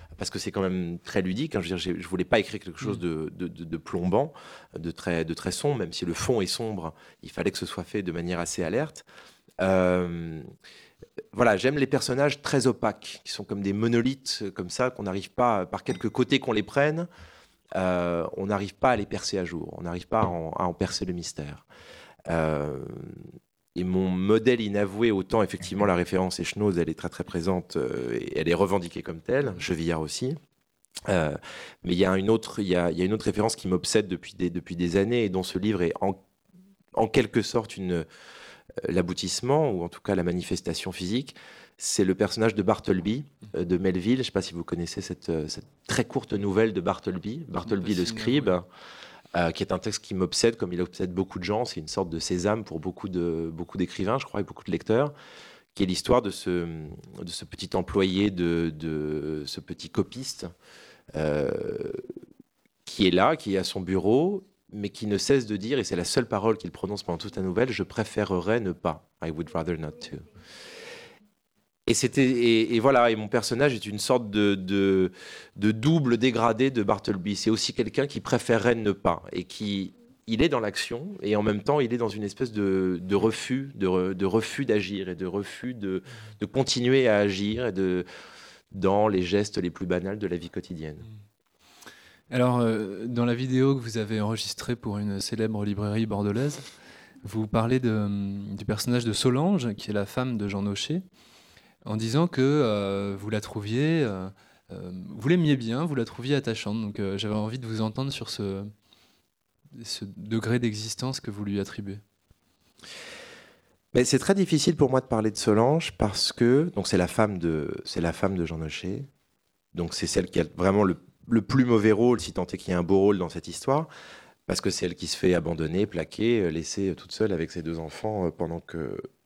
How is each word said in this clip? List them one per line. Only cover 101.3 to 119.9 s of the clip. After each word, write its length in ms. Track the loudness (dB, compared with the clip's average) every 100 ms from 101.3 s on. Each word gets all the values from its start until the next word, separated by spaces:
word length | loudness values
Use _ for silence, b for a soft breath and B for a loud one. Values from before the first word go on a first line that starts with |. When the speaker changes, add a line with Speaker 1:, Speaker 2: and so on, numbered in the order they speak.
| b b b b b
Speaker 2:
en 120 | -6 -2
disant 300 | 0 2 2
que, 140 | 4
euh, 720 | 4 4 4 2 0 -2 -2 -4
vous 120 | -4
la 140 | -4
trouviez, 600 | -4 -6 -4 0 2 2
euh, 240 | 0 -2 -8 -12 b b -16
euh, 180 | -12 -10 -12 -12
vous 220 | -2 2
l'aimiez 280 | 4 6 4
bien, 280 | 2 -2
vous 100 | -2
la 120 | -2 -4
trouviez 280 | -4 -2
attachante. 460 | 0 0 -2 -2 -4
Donc, 180 | -4 -4
euh, 200 | -4 -2
j'avais 160 | -2
envie 240 | -2 -2 -6
de 80 | -6
vous 160 | -2
entendre 280 | -2 -2 -6
sur 200 | -6 -8
ce, 340 | -6 -4 -6 -8 -14 b b b b b _ _ _ _ -16
ce 240 | -10 -8 -10 -10
degré 420 | -4 -2 2 2
d'existence 640 | 2 -2 -6 -6 -4 -4
que 100 | -8
vous 140 | -6
lui 160 | -2 -2
attribuez. 380 | -4 -6 -8 -10 -14 _ _ _ _ _ _ _ B B B B B B B B B B _
Speaker 1:
Mais 120 | 4
c'est 140 | 6 4
très 160 | 4
difficile 420 | 4 4 4 4 4
pour 140 | 4
moi 100 | 4
de 60 | 2
parler 240 | 2 2
de 60 | 2
Solange 560 | 4 6 6 4 0 0
parce 340 | 0 2 -2
que, 400 | 4 6 6 4
donc 140 | -2 2
c'est 80 | 4
la 100 | 4
femme 320 | 2 2 2
de, 360 | 0 0 -2 -6
c'est 160 | -6 -2
la 120 | 0
femme 240 | 2 0 0
de 80 |
Jean 140 | -2 -4
Nochet. 460 | -6 -6 -6 -6 -10 _ _ _ _ _ _
Donc 200 | -4 -4